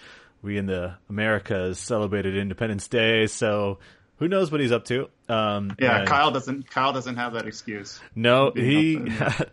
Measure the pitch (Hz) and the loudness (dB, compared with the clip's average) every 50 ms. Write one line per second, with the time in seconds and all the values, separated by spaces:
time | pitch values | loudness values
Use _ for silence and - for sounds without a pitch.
0 | - - - - - _ _ _ - 101 101 101 98 95 92 90 87 87 87 - | -20 -20 -20 -20 -20 _ _ _ -8 -6 -4 -4 -2 -2 -2 -4 -4 -6 -10 -12
1 | _ - 104 107 107 110 110 101 - - 107 92 90 92 90 - - - 123 107 | _ -8 -4 -2 0 0 0 0 0 -2 -2 -2 -2 -2 -4 -6 -4 -2 -2 0
2 | 107 98 101 101 95 98 95 98 101 101 92 - 117 113 104 101 - - - 117 | 0 0 -2 -2 -2 0 -2 -2 -2 -2 -4 -4 -4 -4 -4 -6 -6 -2 0 2
3 | 113 113 113 110 110 104 - - 123 107 104 104 101 101 98 - - - - _ | 4 4 4 4 2 2 0 -2 0 0 0 0 0 -2 -4 -6 -12 -20 -20 _
4 | _ _ _ - 151 175 196 196 190 151 156 147 139 117 120 113 - - 123 131 | _ _ _ -4 -2 0 2 0 0 0 0 -2 0 0 0 0 -2 -2 -4 -4
5 | 139 - _ _ _ - 117 110 107 104 104 101 101 98 95 - 131 123 117 110 | -4 -6 _ _ _ -2 0 0 0 0 0 -2 -4 -6 -4 0 2 2 4 2
6 | - - 147 139 147 151 127 135 - 127 131 139 127 - - 135 131 139 131 131 | 2 2 4 4 4 2 2 -2 -4 -6 -8 -8 -8 -6 -2 0 0 0 0 -2
7 | 120 127 123 123 123 120 113 113 107 107 107 - - - 107 101 98 - - - | -6 -6 -6 -6 -6 -6 -6 -6 -8 -8 -10 -12 -12 -10 -10 -10 -10 -14 -18 -20
8 | - - - 113 113 120 123 131 135 139 - 127 120 127 143 156 156 160 160 147 | -20 -14 -4 2 4 6 6 6 6 4 2 0 2 4 4 4 4 4 2 0
9 | 123 117 113 110 135 - - - 135 - | -2 -4 -2 -2 0 0 0 -2 -4 -4